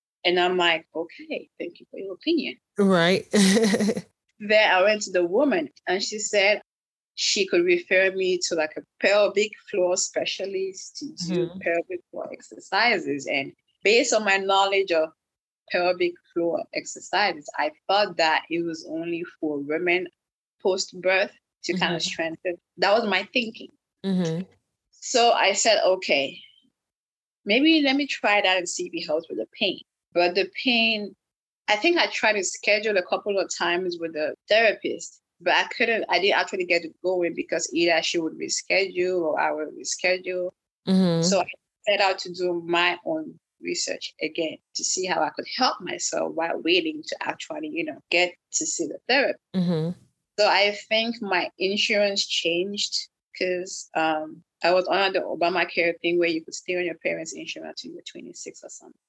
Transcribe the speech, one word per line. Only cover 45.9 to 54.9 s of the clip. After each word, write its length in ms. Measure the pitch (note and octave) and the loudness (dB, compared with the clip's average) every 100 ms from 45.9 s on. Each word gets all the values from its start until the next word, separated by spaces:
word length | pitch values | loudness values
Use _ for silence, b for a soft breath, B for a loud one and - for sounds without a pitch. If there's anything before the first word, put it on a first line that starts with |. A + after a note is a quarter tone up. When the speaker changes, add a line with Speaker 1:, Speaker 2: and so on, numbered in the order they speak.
| - - D#3+ D#3+ | -6 -4 -4 -4
Speaker 1:
while 260 | D#3 E3 - | -4 -4 -4
waiting 420 | E3 F3+ D#3+ D3+ - | 0 0 0 -6 -10
to 80 | - | -10
actually, 480 | G#3+ - - D#3 D#3 | -8 -8 -10 -10 -8
you 160 | D#3+ D#3 | -8 -8
know, 140 | C3+ - | -8 -2
get 240 | F3 F3+ - _ | 0 0 -2 _
to 120 | - D#3 | -6 -4
see 220 | - D3+ | -4 -6
the 100 | - - | -8 -2
therapist. 320 | C4+ A3+ - _ F#3+ | 0 0 -2 _ -2
Speaker 2:
Mm-hmm. 360 | F3 D#3+ D#3+ F3 _ _ _ - | 0 0 -2 -6 _ _ _ 0
Speaker 1:
So 80 | G#3 | 4
I 280 | F3+ G3+ G#3 - | 4 2 0 -2
think 320 | A3 A3+ A#3 | -2 0 -4
my 280 | G3+ F3+ - - | -2 -2 -2 -2
insurance 680 | F#3+ G3+ - G#3 G3+ G3+ - | -2 0 0 2 2 0 -2
changed 720 | - E3 E3+ G3 G#3 - - - _ _ - | -2 0 0 -2 -4 -4 -4 -8 _ _ -6
'cause, 520 | F#3 F3+ F#3 - - - | -4 -2 -6 -12 -8 -2
um, 480 | D#3+ D#3 D#3 - _ - | 0 -2 -6 -14 _ -2
I 100 | E3 | 2
was 140 | F#3 | 4
under 300 | F3+ | 2